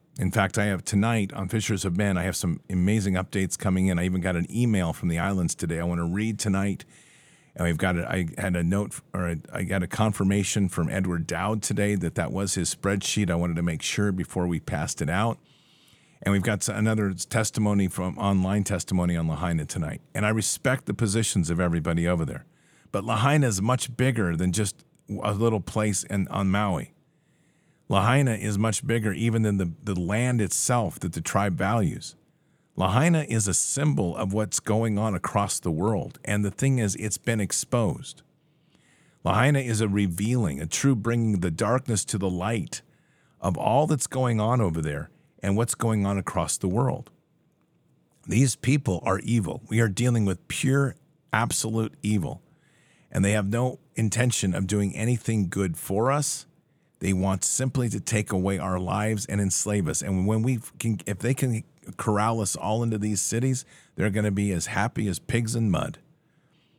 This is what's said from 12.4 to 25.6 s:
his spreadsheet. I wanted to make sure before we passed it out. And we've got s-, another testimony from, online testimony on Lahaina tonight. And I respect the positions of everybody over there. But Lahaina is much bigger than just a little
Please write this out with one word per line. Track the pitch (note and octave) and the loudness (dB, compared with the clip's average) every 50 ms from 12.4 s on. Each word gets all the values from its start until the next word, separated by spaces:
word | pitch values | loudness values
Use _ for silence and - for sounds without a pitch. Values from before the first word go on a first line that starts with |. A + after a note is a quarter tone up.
| G2 F2+ - | -2 -2 -2
his | F#2 E2+ - - | -2 -2 -2 -4
spreadsheet. | - - G2 G2+ G2 - - - A2 G#2 F2 | -2 -2 0 0 0 0 -2 0 0 0 2
I | E2+ | 2
wanted | E2+ F2 F2 E2 | 0 0 0 0
to | E2+ | 0
make | F2 E2+ D#2+ C#2+ | 0 -2 -2 -2
sure | - - - - G2+ G#2 | -4 -4 -2 0 0 0
before | F#2 F#2 E2 - - - F2 F2 | 0 -2 -4 -4 -2 -2 0 0
we | E2+ D2+ | -2 -2
passed | - - - D2+ D#2+ D#2 - - | -4 -4 -4 -4 -4 -4 -4 -4
it | F2 D2 | -2 0
out. | F2 G2 A2 A#2 - - _ _ _ _ _ _ _ _ _ _ - _ _ _ _ - | 0 2 0 0 -2 -4 _ _ _ _ _ _ _ _ _ _ -20 _ _ _ _ -4
And | - G2+ | 0 2
we've | G2+ G2 | 2 2
got | - A#2+ G#2 F#2+ | 2 0 0 0
s-, | - - | -2 -4
another | G2+ G#2 G#2+ A2 A2 G#2+ G#2 G2 | -2 0 0 2 2 2 0 -2
testimony | F#2 F2 - - - A2 A2 - - A2+ G#2+ G#2 G2+ G2+ F#2+ F2 | -2 -4 -6 -2 -2 0 0 0 0 0 2 2 2 2 2 0
from, | - - F2+ F#2 F2+ - | 0 -2 -4 -4 -4 -2
online | G2+ G2 G2 F#2+ F#2 F#2+ G2+ G#2 G2 | 0 2 2 2 2 2 2 0 0
testimony | - G2 E2+ - - F#2+ F2+ F2 F2 E2+ | 0 -2 -4 -2 0 0 0 2 2 0
on | E2 E2 D#2+ | 0 0 -2
Lahaina | D#2 D2 F2 E2+ E2 D#2+ D2 | -2 -2 -2 -2 -2 -2 -2
tonight. | - - - D#2 D2+ D#2 - - _ - | -4 -4 -4 -4 -6 -6 -10 -12 _ -4
And | - G#2 | -2 0
I | G#2 | 2
respect | A2 A2 G2+ - - - - C3 C3 - - | 2 0 0 -2 -2 -2 0 0 0 -2 -2
the | - G2+ | -4 -4
positions | - A#2 G2+ G2 A2+ G#2+ - - G2 D#2+ D#2+ | -2 0 0 2 0 0 2 2 0 0 2
of | E2+ F2 | 0 0
everybody | F2+ F2 E2 E2 D2+ E2+ E2 E2+ E2+ | 2 2 0 0 0 0 0 0 2
over | F2 F2+ E2 D#2+ | 2 0 0 0
there. | C#2+ - - - _ _ _ _ _ _ _ _ _ | -4 -6 -8 -14 _ _ _ _ _ _ _ _ _
But | - G2+ G2+ | -6 -4 -2
Lahaina | A2+ A2+ G#2+ A#2+ C#3+ D3+ D3+ C#3 | -2 0 2 2 4 4 4 4
is | A#2+ G2 F#2 | 2 2 2
much | G2+ A#2+ B2+ B2 - - A#2 | 2 2 0 0 -2 -4 -2
bigger | - B2+ C3+ A#2 A#2 F#2+ F2 E2 | 0 0 2 2 2 0 0 0
than | D#2+ F#2 F#2 | 0 0 0
just | E2+ G#2+ G#2 G2 - - - _ _ _ _ - G#2 F#2+ | 0 0 -2 -2 -4 -10 -16 _ _ _ _ -10 -6 -4
a | - G#2 | -2 -2
little | G#2 G2+ A#2 A#2 A2 G2 | 0 2 2 2 2 0